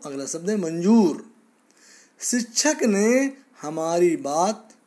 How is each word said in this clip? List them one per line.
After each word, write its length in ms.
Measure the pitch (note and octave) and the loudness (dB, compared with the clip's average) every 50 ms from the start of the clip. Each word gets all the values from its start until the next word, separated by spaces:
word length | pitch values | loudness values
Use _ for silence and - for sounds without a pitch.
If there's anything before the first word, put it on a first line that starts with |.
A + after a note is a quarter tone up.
| - | -14
अगला 200 | D3 C#3 C#3 C#3 | -12 -10 -10 -8
शब्द 240 | - A#2 D#3+ E3+ F#3+ | -8 -10 -6 -4 -4
है 60 | A3 | -2
मंजूर। 760 | G#3 F3 D#3+ E3 E3+ E3+ G3+ A3+ A3+ G3+ D#3+ B2 - - - _ _ _ _ _ _ _ _ _ _ _ - - - _ _ _ _ | -2 -2 -4 -4 0 4 6 6 6 6 4 0 -4 -10 -18 _ _ _ _ _ _ _ _ _ _ _ -20 -20 -20 _ _ _ _
शिक्षक 560 | - - A#3+ B3 A3+ - - - - D4 D4+ D4 | -6 -4 -4 -4 -4 -4 -4 0 0 0 0 2
ने 540 | C#4 A3+ G3+ G3 G#3 A3+ B3 C4 C#4 C#4 C4+ - _ _ _ - | 0 0 2 2 2 2 2 2 0 -2 -4 -10 _ _ _ -14
हमारी 540 | - D3+ D#3+ D#3+ D#3+ E3 E3+ F3 F3+ F3 D#3+ | -12 -8 -6 -6 -4 -2 2 2 2 2 2
बात 580 | C#3 C#3 C#3 C#3+ D#3+ F3+ G#3 G#3+ G#3+ - - - _ _ | -2 -4 -4 0 0 0 0 -2 -6 -12 -20 -20 _ _